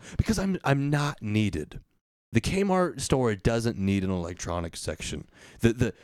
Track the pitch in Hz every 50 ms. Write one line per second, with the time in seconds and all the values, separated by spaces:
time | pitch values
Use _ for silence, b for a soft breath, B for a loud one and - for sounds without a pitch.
0 | B B B B - - 220 190 190 196 185 - - 139 139 139 139 143 147 143
1 | 147 147 - - - 107 107 107 107 98 80 78 73 - - - - _ _ _
2 | _ _ _ _ _ - - 113 - - 156 190 202 196 185 185 180 160 - 135
3 | 127 - 160 131 127 113 104 95 - 120 117 117 113 120 101 95 95 98 98 98
4 | 92 95 95 90 85 87 92 - - 92 87 87 85 85 - - - 85 78 -
5 | - - 82 - - _ B B B B B B - 113 110 - 127 107 - B